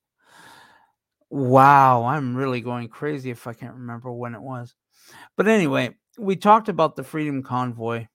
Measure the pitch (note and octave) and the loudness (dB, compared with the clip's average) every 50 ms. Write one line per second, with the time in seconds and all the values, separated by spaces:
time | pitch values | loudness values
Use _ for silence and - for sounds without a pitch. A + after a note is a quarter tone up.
0 | _ _ _ _ _ _ _ - - - - - _ _ _ _ _ _ _ _ | _ _ _ _ _ _ _ -20 -20 -20 -20 -20 _ _ _ _ _ _ _ _
1 | _ _ _ _ _ _ - C#3+ C3+ B2 B2+ C3 C3+ C#3 C#3+ C#3 C3+ C3 B2+ A#2+ | _ _ _ _ _ _ -6 -4 0 4 6 8 8 8 8 8 6 6 4 4
2 | A2+ A#2+ C#3+ D#3 C#3 B2 B2 B2+ C#3 C3+ B2 B2 A2 B2 A#2+ A#2+ A#2+ A2 - - | 2 0 -2 -4 -4 -4 -4 -4 -4 -4 -4 -4 -6 -6 -8 -8 -10 -12 -12 -10
3 | D3+ D3 D3+ C#3 B2+ B2+ A#2+ A#2 - B2+ A2+ - C3+ A#2+ A#2+ B2+ B2 A#2+ A#2 A#2 | -8 -8 -8 -8 -8 -10 -12 -12 -12 -14 -14 -14 -16 -18 -18 -16 -14 -14 -14 -14
4 | B2 C3 A#2+ A#2+ A#2+ A#2+ A#2 G#2+ - C3 C3 B2 A#2+ A#2+ _ _ _ _ _ _ | -14 -14 -12 -10 -12 -12 -12 -14 -14 -14 -14 -14 -14 -16 _ _ _ _ _ _
5 | _ _ - - - - _ - F#3 G#3 A3+ G#3+ F3 C#3+ C3+ C3 C3 A#2 - _ | _ _ -20 -20 -20 -10 _ -2 0 2 2 2 2 2 0 0 -2 -4 -6 _
6 | _ _ _ - A3+ F#3+ G3 - - G#3 G#3 A3+ G#3+ G#3+ F#3 D#3 D#3+ D3+ - - | _ _ _ -10 -6 -4 -4 0 4 4 4 4 4 0 -2 0 0 0 -2 -6
7 | C3+ - - D#3 D3+ D3+ C#3+ C3+ B2+ - B2+ B2 B2+ B2 A#2 A#2 A2+ A2+ A#2 A2+ | -12 -10 -8 -6 -6 -4 -4 -6 -6 -6 -4 -4 -4 -4 -6 -8 -8 -6 -6 -8
8 | A2+ - _ | -10 -12 _